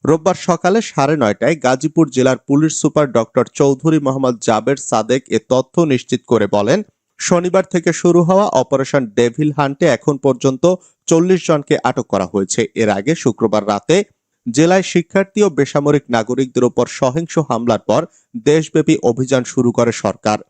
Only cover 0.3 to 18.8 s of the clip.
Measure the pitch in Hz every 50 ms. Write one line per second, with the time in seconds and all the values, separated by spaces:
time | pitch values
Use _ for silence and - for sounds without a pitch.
0.3 | 175 - - - 170 165 - 180 190 233 214 - - - 139 139 160 151 123 104
1.3 | 101 _ 113 139 170 147 - 123 131 131 156 156 _ 170 160 143 123 127 127 131
2.3 | 131 117 _ - 139 143 156 156 139 - - 151 - 151 147 135 107 117 113 _
3.3 | _ 127 117 - _ - 147 139 139 131 - 160 156 156 143 135 131 135 135 127
4.3 | 120 110 - - 113 110 110 131 139 - - - - 110 110 110 127 139 _ _
5.3 | - 110 _ _ 127 127 131 _ _ 170 170 151 135 120 - - 131 120 _ -
6.3 | 120 110 104 95 107 104 101 110 156 208 214 _ _ _ _ _ _ - - -
7.3 | 180 175 175 180 175 190 185 _ - 175 165 180 160 - - 180 170 175 170 160
8.3 | 190 190 208 - - 131 123 _ 139 131 135 - - 143 127 107 101 120 120 120
9.3 | 117 - 151 151 139 151 143 135 139 _ 175 160 120 110 - 156 143 131 - 139
10.3 | 131 120 - 135 131 127 - 175 185 180 _ _ _ _ _ - 165 165 170 185
11.3 | 190 170 - - 160 147 139 _ 151 - - 123 123 123 117 _ - 98 92 87
12.3 | - 101 95 - - - 110 - _ - 113 104 101 98 101 135 165 - - 131
13.3 | 107 - 113 107 104 107 101 104 104 101 _ - 156 196 202 _ _ _ _ _
14.3 | _ _ _ 120 113 139 160 170 185 190 180 - - 175 165 _ - 190 196 190
15.3 | _ 208 208 190 147 135 139 - - 147 143 147 147 143 _ - 120 113 110 110
16.3 | 123 127 135 127 _ 127 123 120 - - 120 - - - 139 127 123 165 170 -
17.3 | - 170 147 - 127 113 120 120 113 98 _ - 107 123 127 - _ _ _ _
18.3 | - 120 110 147 147 160 156 - - 160